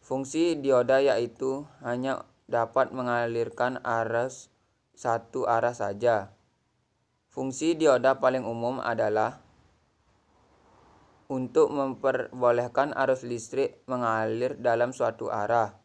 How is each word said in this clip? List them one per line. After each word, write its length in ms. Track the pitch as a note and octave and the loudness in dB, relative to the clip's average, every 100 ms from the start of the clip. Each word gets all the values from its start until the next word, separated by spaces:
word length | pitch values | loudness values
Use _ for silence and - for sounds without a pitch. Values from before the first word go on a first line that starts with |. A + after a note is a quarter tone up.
Fungsi 560 | - C3 C3+ D#3 E3+ D#3+ | -6 -8 -4 0 0 0
dioda 400 | C3+ B2+ B2 C3 | 4 4 6 4
yaitu 640 | C#3 G#2+ A#2+ - C3 C3+ D3 - | 4 2 -2 -4 -4 -4 -8 -12
hanya 480 | C3+ B2 C3 C3 - _ - | -6 -4 -4 -6 -8 _ -4
dapat 400 | A#2 A2+ - C3 | -2 0 0 0
mengalirkan 880 | C3 B2 A#2+ A#2+ A#2 A#2 - B2 B2 B2 | -2 -2 0 0 -2 -4 -2 -2 -2 -2
arus 640 | A#2 A2+ A#2 B2+ B2+ - _ _ _ _ _ | -2 0 -2 -2 -6 -20 _ _ _ _ _
satu 480 | B2+ A2+ - C3 B2 | -2 -2 -2 -6 0
arah 280 | A#2 A#2+ | 0 0
saja. 600 | A#2+ G2+ G2+ A#2+ A2 G2 _ _ _ _ _ _ _ _ _ _ | -2 -6 0 2 2 -2 _ _ _ _ _ _ _ _ _ _
Fungsi 480 | - C3 C3 D#3 E3 | -6 -6 -4 -4 2
dioda 400 | D#3 B2+ B2+ C3 | 4 4 4 2
paling 240 | B2+ C3 | 2 0
umum 400 | A2+ A#2 A#2 B2+ | -4 -4 -4 -4
adalah 580 | - A2+ G#2+ G#2+ A2 - _ _ _ _ _ _ _ _ _ _ _ _ _ _ _ _ _ _ _ | -4 -2 0 2 0 -4 _ _ _ _ _ _ _ _ _ _ _ _ _ _ _ _ _ _ _
untuk 400 | C3 B2+ D3+ D#3 | -6 0 4 4
memperbolehkan 1200 | C#3+ C3+ A#2 C3+ B2+ A#2+ B2+ B2 A#2+ A#2+ - C#3+ | 4 -2 -2 -2 0 -4 0 4 4 2 0 0
arus 320 | - C3+ C3 | 0 0 0
listrik 560 | B2 A#2+ - B2+ C#3 - - | -2 -8 -6 -2 -2 -4 -8
mengalir 720 | B2+ A#2+ A2 A2 A2+ B2 C#3+ | -4 0 0 -2 -2 -4 -2
dalam 320 | A#2+ A#2 A#2+ | 0 2 0
suatu 400 | B2+ A#2+ A2+ A2+ | 0 -2 -2 -6
arah 480 | A2+ G#2 A#2 G#2 - | -4 0 2 0 -4